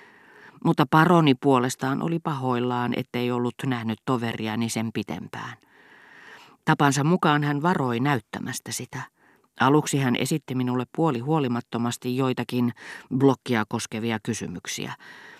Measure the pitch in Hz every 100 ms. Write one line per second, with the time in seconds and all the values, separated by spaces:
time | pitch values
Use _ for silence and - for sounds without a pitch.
0 | - _ _ - - - 165 160 147 160
1 | 165 170 151 127 139 127 127 - 135 135
2 | 165 165 165 135 127 120 123 123 120 123
3 | - 123 123 123 123 - 131 120 113 110
4 | - 123 117 113 110 110 113 113 110 110
5 | - 87 - - 123 - _ _ _ -
6 | - - - - - _ - 156 143 139
7 | 151 180 165 147 147 147 170 180 127 117
8 | 143 127 - 104 - - - - 127 131
9 | - _ _ _ _ - 127 151 151 139
10 | 131 117 131 156 - 127 123 123 120 -
11 | 165 120 131 156 127 120 - 117 120 -
12 | 127 127 131 127 117 123 120 - - -
13 | - 131 139 123 - 117 107 117 - 110
14 | 117 110 - 110 78 87 - - - -
15 | - - -